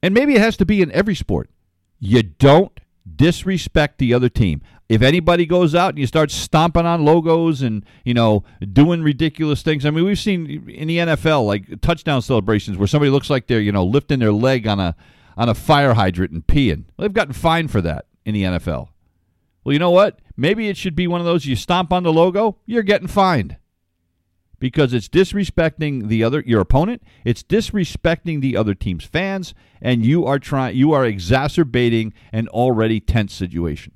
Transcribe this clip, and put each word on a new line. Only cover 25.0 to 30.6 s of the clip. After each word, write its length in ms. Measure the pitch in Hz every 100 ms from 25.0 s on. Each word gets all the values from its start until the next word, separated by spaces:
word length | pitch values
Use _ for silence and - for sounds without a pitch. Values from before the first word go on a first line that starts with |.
| -
disrespecting 1000 | - 185 202 190 - 160 - 151 135 107
the 160 | 113
other, 180 | 113 147 -
your 160 | 113
opponent, 400 | 90 - 196 240 _ _
it's 200 | 127 113
disrespecting 1000 | - 208 220 208 170 - 170 170 170 151
the 160 | 135 110
other 160 | 107
team's 320 | 98 104 85 -
fans, 480 | 160 196 196 175 - _ _
and 240 | 123 120 113
you 200 | 165 135
are 140 | 139
try-, 300 | - 139